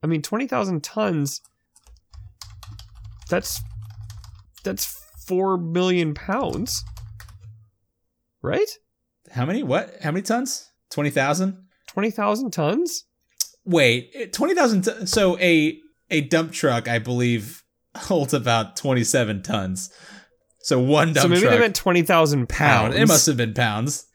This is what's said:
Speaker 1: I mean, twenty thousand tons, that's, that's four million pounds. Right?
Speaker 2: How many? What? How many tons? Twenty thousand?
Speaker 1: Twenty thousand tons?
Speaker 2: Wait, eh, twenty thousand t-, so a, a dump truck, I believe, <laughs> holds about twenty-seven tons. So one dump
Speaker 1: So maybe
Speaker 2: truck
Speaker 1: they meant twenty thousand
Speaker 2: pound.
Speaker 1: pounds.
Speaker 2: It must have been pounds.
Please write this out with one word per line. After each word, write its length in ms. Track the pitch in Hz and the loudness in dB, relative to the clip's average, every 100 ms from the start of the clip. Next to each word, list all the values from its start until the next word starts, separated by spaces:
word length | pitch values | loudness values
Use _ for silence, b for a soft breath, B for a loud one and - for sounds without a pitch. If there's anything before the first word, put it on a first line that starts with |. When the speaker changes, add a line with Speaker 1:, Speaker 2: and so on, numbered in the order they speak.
Speaker 1:
I 20 | 156 | 0
mean, 140 | 160 | -2
twenty 240 | 151 214 269 | -2 -6 -2
thousand 380 | 247 202 170 | -2 -2 -2
tons, 580 | - - 214 165 143 - _ _ _ _ _ - _ - - _ - - - - - - - - - | -4 -4 -2 0 -2 -6 _ _ _ _ _ -20 _ -20 -20 _ -20 -20 -20 -20 -20 -20 -20 -20 -4
that's, 300 | 175 - - - - - - - - - - - - | -4 -4 -10 -10 -12 -16 -16 -18 -18 -20 -20 -20 -12
that's 220 | - 190 - - - - - | -8 -6 -8 -10 -18 -20 -4
four 300 | 185 190 190 | -2 0 0
million 560 | 170 170 185 180 165 | -2 0 2 2 0
pounds. 720 | 147 - 202 269 80 233 - - - - - - - - - _ _ _ _ _ _ _ _ | -4 -4 -4 -4 -4 -6 -8 -10 -14 -18 -18 -20 -20 -20 -20 _ _ _ _ _ _ _ _
Right? 280 | 135 185 427 - _ _ _ _ _ | -4 -2 -2 -6 _ _ _ _ _
Speaker 2:
How 140 | 123 127 | -6 -4
many? 180 | 208 | -4
What? 320 | 285 143 - - | -2 -2 -4 -8
How 100 | 156 | -4
many 100 | 170 | -4
tons? 480 | 196 226 254 - - _ _ | -2 -2 -2 -8 -12 _ _
Twenty 180 | - 147 | -4 -2
thousand? 480 | 139 139 151 190 190 _ _ - | 0 0 0 -2 -4 _ _ -12
Speaker 1:
Twenty 240 | - 214 | -4 -4
thousand 400 | 214 208 214 262 | -2 -2 0 -4
tons? 540 | 175 151 220 339 - - _ _ _ - _ - | -2 0 0 -2 -4 -12 _ _ _ -10 _ 0
Speaker 2:
Wait, 460 | 170 131 120 123 | 4 4 4 -2
eh, 120 | 277 202 | -12 -10
twenty 220 | - 277 | -4 0
thousand 300 | 359 277 208 | 2 4 2
t-, 220 | 185 220 185 | 0 -4 -2
so 300 | - 190 180 | 2 2 2
a, 400 | 180 165 151 151 - _ _ | 4 4 2 -2 -16 _ _
a 100 | 160 | -4
dump 300 | 143 160 160 | 0 0 0
truck, 360 | - 151 120 117 | 0 0 0 0
I 120 | 117 | -2
believe, 640 | 113 123 123 120 104 160 _ _ | -2 0 0 0 -4 -16 _ _
<laughs> 160 | _ - | _ -18
holds 360 | - 185 139 143 | -2 0 0 -2
about 400 | 117 117 107 - | 2 0 0 -6
twenty-seven 640 | 143 127 117 135 113 101 | -2 0 2 2 0 -2
tons. 480 | 92 113 95 92 - B B B B _ _ _ | -4 -4 -4 -6 -10 B B B B _ _ _
So 200 | - 135 | -2 0
one 340 | 127 151 165 | 4 4 4
dump 100 | 147 | 4
Speaker 1:
So 40 | 143 | 4
maybe 120 | 175 | 4
Speaker 2:
truck 120 | 226 | 4
Speaker 1:
they 60 | 240 | 4
meant 160 | 226 190 | 4 2
twenty 280 | - 175 | 2 2
thousand 440 | 165 170 160 143 120 | 4 4 4 2 0
Speaker 2:
pound. 440 | - 151 127 110 | 2 4 4 2
Speaker 1:
pounds. 20 | 156 | 4
Speaker 2:
It 40 | 226 | 4
must 180 | - - | 6 4
have 120 | 131 | 2
been 160 | 117 107 | 0 0
pounds. 500 | 120 107 127 143 - | 0 0 -4 -6 -10